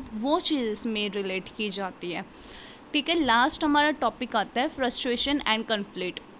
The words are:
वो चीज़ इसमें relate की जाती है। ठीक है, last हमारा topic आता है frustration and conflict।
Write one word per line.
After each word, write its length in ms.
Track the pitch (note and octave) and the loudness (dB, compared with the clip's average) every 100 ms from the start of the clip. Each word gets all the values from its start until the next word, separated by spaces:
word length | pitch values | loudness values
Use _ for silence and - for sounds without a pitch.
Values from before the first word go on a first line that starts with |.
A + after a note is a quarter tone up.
| C4 | -6
वो 260 | A3 C4 E4+ | -4 0 2
चीज़ 240 | - D4 | 2 0
इसमें 460 | A3+ G#3+ A#3 G#3+ G#3 | 2 0 0 0 -2
relate 400 | G3 G3 F#3 F#3 - | -2 -2 -4 -6 -4
की 120 | G#3+ | -4
जाती 420 | F#3+ F#3+ - F3+ | -2 -6 -6 -6
है। 140 | E3+ F#3+ - - - - - - | -6 -8 -16 -18 -16 -18 -18 -2
ठीक 160 | D4+ C#4 | 0 2
है, 140 | E4+ | 2
last 400 | C4 A#3 C4+ - | 4 6 4 2
हमारा 280 | D#4 D4 D4+ | 4 4 4
topic 440 | C#4+ A#3+ - B3 A3 | 2 -2 -2 -2 -2
आता 260 | F#3+ A#3 | 0 -2
है 140 | D4+ C#4 | -2 0
frustration 680 | B3+ - C4 A#3+ C4+ C#4+ | -2 0 -2 0 0 0
and 220 | - A3 A3+ | 2 0 0
conflict। 540 | G#3+ G3+ F#3 F3+ - - | -2 -2 -6 -6 -6 -16